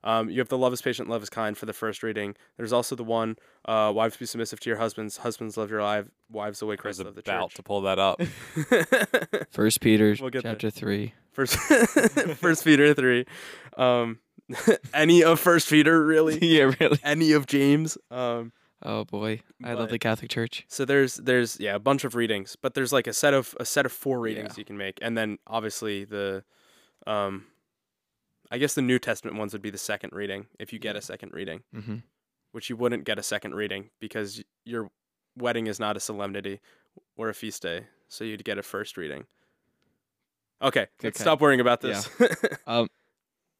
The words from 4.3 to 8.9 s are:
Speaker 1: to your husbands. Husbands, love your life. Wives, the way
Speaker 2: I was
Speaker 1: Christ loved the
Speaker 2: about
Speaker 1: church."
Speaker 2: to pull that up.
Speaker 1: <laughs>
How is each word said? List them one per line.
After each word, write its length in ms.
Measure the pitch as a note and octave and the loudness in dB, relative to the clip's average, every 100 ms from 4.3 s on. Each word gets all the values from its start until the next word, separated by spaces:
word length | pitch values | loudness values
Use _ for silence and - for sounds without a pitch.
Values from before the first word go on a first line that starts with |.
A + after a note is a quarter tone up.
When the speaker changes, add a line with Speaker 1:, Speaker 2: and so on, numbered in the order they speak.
| A#2 A2+ A2 | -8 -8 -8
Speaker 1:
to 80 | A#2 | -6
your 60 | A2 | -2
husbands. 400 | A2+ A2 G#2+ - | -2 -4 -10 -8
Husbands, 380 | A#2+ - A2+ A2 | -8 -8 -10 -6
love 120 | G#2 | -6
your 100 | G#2+ | -2
life. 240 | G#2 G#2+ G2+ _ _ | -2 -2 -4 _ _
Wives, 300 | G#2+ G#2 G2+ | -10 -8 -8
the 60 | G#2+ | -6
way 60 | |
Speaker 2:
I 20 | G2+ | -6
was 60 | |
Speaker 1:
Christ 180 | G#2 F#2+ | -8 -8
loved 120 | G2 G2+ | -12 -10
the 40 | |
Speaker 2:
about 280 | G2+ F2+ F#2 | -6 -4 -4
Speaker 1:
church." 60 | - | -8
Speaker 2:
to 60 | |
pull 180 | - G2+ | -6 -2
that 160 | F#2+ F#2+ | 0 2
up. 200 | G2 - | 2 2
Speaker 1:
<laughs> 1300 | F3 - - D#3+ D3 A3 D#3+ | -4 -8 -12 -8 2 2 4